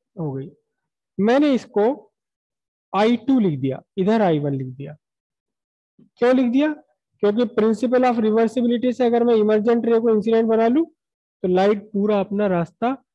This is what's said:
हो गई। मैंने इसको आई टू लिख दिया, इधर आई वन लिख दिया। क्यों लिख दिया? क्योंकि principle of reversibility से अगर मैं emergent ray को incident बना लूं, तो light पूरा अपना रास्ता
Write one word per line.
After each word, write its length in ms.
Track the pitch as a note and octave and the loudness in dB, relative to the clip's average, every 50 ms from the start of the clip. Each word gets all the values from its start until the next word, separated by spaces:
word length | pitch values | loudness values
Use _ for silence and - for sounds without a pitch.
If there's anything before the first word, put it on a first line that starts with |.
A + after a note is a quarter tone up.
| _ _ _ | _ _ _
हो 160 | G#3 E3 D3 | -10 -8 -8
गई। 200 | C3 C3+ C3+ F3+ - _ _ _ _ _ _ _ _ _ _ _ _ - | -8 -8 -10 -14 -18 _ _ _ _ _ _ _ _ _ _ _ _ -4
मैंने 360 | F#3+ G#3+ A#3+ C#4 D4 D4 C4+ | 0 0 2 2 2 0 0
इसको 600 | A3+ - - - G#3 G#3 A3+ C#4+ - - _ _ _ _ _ _ _ _ _ _ _ _ _ _ _ _ _ - | -2 -4 -4 -2 0 0 0 -2 -4 -10 _ _ _ _ _ _ _ _ _ _ _ _ _ _ _ _ _ -2
आई 240 | F#3+ G#3 A3+ A#3+ A#3+ | 0 0 0 0 -2
टू 220 | - - C4+ B3+ | 0 0 0 2
लिख 200 | G#3+ F#3 D3+ C3+ | 2 0 -2 -2
दिया, 220 | B2+ C3+ B2+ - - _ _ - | -4 -6 -6 -6 -12 _ _ -4
इधर 240 | F#3+ F#3+ A3 A3+ | -2 0 0 2
आई 180 | G#3+ F3+ E3 D3 | 2 2 0 0
वन 140 | D3 C#3+ C#3 | -2 -4 -4
लिख 140 | C3 C3+ C3 | -4 -8 -10
दिया। 280 | B2+ C3+ C#3 D3 D3+ - _ _ _ _ _ _ _ _ _ _ _ _ _ _ _ _ _ _ _ _ | -12 -14 -16 -18 -18 -20 _ _ _ _ _ _ _ _ _ _ _ _ _ _ _ _ _ _ _ _
क्यों 340 | - _ _ _ A#3+ B3 C4 | -20 _ _ _ 0 2 2
लिख 160 | B3+ C4 A#3+ | 2 2 0
दिया? 220 | A#3 C4+ D4 D#4 D4+ D4+ - _ _ _ _ _ _ _ - | 0 0 0 0 -2 -6 -12 _ _ _ _ _ _ _ -2
क्योंकि 200 | G#3 G#3 A3 B3 G#3+ - | 0 0 0 -2 -2 0
principle 560 | - G#3+ A3 A3+ G#3+ - B3 B3 B3 B3+ B3+ | 0 0 0 0 0 -2 0 0 2 2 2
of 100 | A#3+ A#3 | 0 0
reversibility 720 | G#3+ A3 G#3+ A3+ A3+ A3 A3+ C4 A#3+ A#3+ A#3+ A#3+ A#3 B3+ A#3 | 0 0 2 2 0 0 0 -2 0 0 0 0 -2 -2 -2
से 120 | - B3+ | 0 0
अगर 180 | A#3+ A#3 A#3+ A#3+ | 0 2 2 2
मैं 120 | A#3+ A#3 | 2 2
emergent 500 | A3 G#3 G#3 G#3+ G#3+ G#3 A#3 A#3 A#3+ G#3+ | 2 2 2 2 2 2 2 0 0 2
ray 140 | A3+ A#3 A3+ | 0 0 2
को 160 | A3+ A#3+ A3 | 2 2 0
incident 320 | G#3+ F#3+ A3+ A3+ A3+ A3+ A3 | 2 2 2 0 2 2 2
बना 200 | A3+ A3 A3+ A3+ | 2 2 2 2
लूं, 180 | B3 D4+ E4 | 2 0 0
तो 640 | E4 _ _ _ _ _ _ _ _ _ _ - F#3 | -2 _ _ _ _ _ _ _ _ _ _ -4 0
light 440 | F3+ F#3 F#3+ G3+ G#3+ G#3 G3+ - | 0 2 2 2 0 -2 -4 -6
पूरा 280 | - G3+ G3+ G#3 G#3+ G3+ | -4 -2 0 0 0 -2
अपना 280 | F#3+ G3+ G3 G3+ G#3 G3+ | -2 -4 -4 -2 -2 0
रास्ता 500 | F#3 E3+ E3+ - - _ - A#3+ C4 C4+ _ _ _ | 0 -2 -4 -6 -8 _ -4 -4 -4 -6 _ _ _